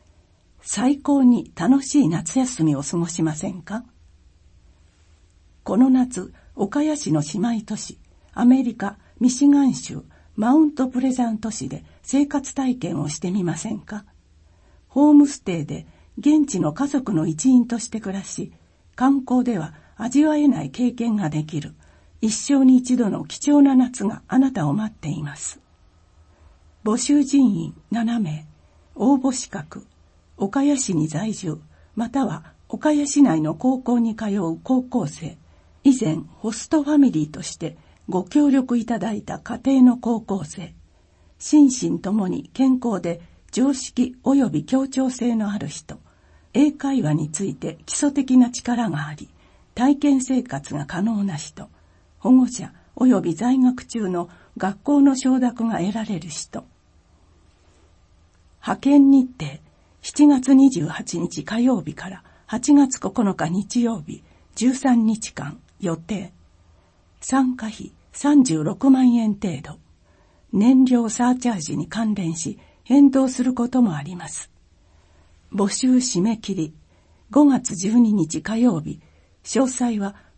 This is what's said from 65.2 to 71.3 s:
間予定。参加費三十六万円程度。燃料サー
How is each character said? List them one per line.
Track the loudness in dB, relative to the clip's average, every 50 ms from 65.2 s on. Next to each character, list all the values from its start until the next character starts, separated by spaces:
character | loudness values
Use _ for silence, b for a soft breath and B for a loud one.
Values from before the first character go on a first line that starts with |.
| -6 -12
間 | -12 -12 -12 -14 -14 -16 _ _ _ -8
予 | -6 -6 -6
定。 | -6 -8 -10 -10 -10 -10 -12 _ _ _ _ _ _ _ _ _ _ _ _ _ _ _ _ _ -16
参 | -8 -2 0 0 0 0 -2
加 | -6 -8
費 | -12 -12 -12 -16 -18 _ _ _ _
三 | -10 -4 0 4 6 6 6
十 | 4 2 -2 -2
六 | -2 -4 2 4 4
万 | 6 6 6 4 4
円 | 4 2 0 -2
程 | -2 -4 -6 -6 -8
度。 | -12 -16 -20 -20 _ _ _ _ _ _ _ _ _ _ _ _ _ -4
燃 | 0 2 4 6 6 6 6
料 | 6 4 2 0 -2
サ | -2 0 0
ー | 0